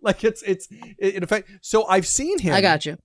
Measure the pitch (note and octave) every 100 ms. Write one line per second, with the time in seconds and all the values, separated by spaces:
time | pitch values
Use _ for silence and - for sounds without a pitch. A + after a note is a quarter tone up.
0 | G#3+ F#3 A3 A3 G3+ F#3+ - G3 - -
1 | G3 F#3+ F3 G#3+ - G3 - G#3+ G#3 F#3+
2 | F3+ - D4+ G4 F#3 F#3 F#3+ D#3 D#3 E3